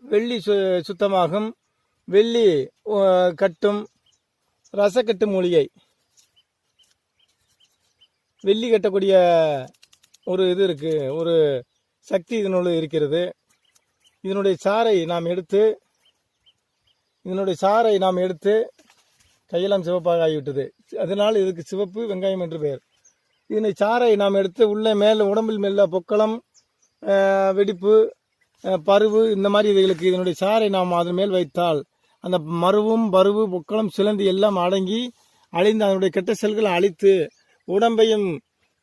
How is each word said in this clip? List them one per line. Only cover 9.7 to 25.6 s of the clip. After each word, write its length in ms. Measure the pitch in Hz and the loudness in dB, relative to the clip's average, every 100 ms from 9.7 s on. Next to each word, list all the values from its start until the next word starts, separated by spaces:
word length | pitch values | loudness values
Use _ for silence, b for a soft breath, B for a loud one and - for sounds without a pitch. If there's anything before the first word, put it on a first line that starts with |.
| _ _ _ _ _ | _ _ _ _ _
ஒரு 260 | - 185 185 | -6 -2 0
இது 140 | 180 | 0
இருக்கு, 500 | 190 147 160 156 135 | 0 -2 -4 -4 -4
ஒரு 500 | 151 165 165 147 131 - _ _ _ | -4 0 2 2 -2 -8 _ _ _
சக்தி 460 | - 190 - 233 | -6 -6 -4 -4
இதனுள் 320 | 196 185 175 165 | -2 -2 0 -2
இருக்கிறது. 580 | 160 160 147 160 175 - _ _ _ _ _ _ _ _ | -2 -2 -2 -2 -4 -8 _ _ _ _ _ _ _ _
இதனுடைய 360 | 190 196 196 175 | -8 -2 -2 -2
சாறை 400 | 190 214 233 196 | -2 0 2 0
நாம் 200 | 165 170 | 0 -4
எடுத்து, 560 | 165 180 170 196 214 - _ _ _ _ _ _ _ _ _ _ _ _ _ _ | -4 -6 -2 2 2 0 _ _ _ _ _ _ _ _ _ _ _ _ _ _
இதனுடைய 460 | 185 185 190 165 190 | -8 -4 -4 -2 0
சாறை 300 | 220 226 202 | 2 2 2
நாம் 180 | 185 180 | 2 0
எடுத்து, 560 | 185 170 196 220 240 - _ _ _ _ _ _ _ | -2 -2 0 0 -2 -10 _ _ _ _ _ _ _
கையெல்லாம் 300 | 170 196 196 | -4 0 -2
சிவப்பாக 440 | 165 180 170 170 160 | 0 -2 0 0 0
ஆகிவிட்டது. 420 | 156 139 139 131 - _ - | -2 -4 -6 -8 -12 _ -8
அதனால் 380 | 170 202 208 | -4 0 0
இதுக்கு 280 | 220 190 170 | 2 0 -4
சிவப்பு 520 | - 190 202 202 226 | -8 -8 -6 -6 -8
வெங்காயம் 260 | 190 196 190 | -4 -4 -4
என்று 200 | 170 160 | -6 -6
பெயர். 200 | 151 135 - _ _ _ _ _ - | -6 -6 -14 _ _ _ _ _ -8
இதனை 260 | 214 214 - | -4 -2 0
சாறை 360 | 202 240 240 202 | 0 2 2 2
நாம் 180 | 202 | 2
எடுத்து 340 | 196 190 180 214 | 0 -2 0 0
உள்ளே 260 | 208 220 | 2 0
மேல் 260 | 208 208 220 | 2 2 2
உடம்பில் 380 | 202 208 226 | 2 0 -2
மேல 280 | 214 | -2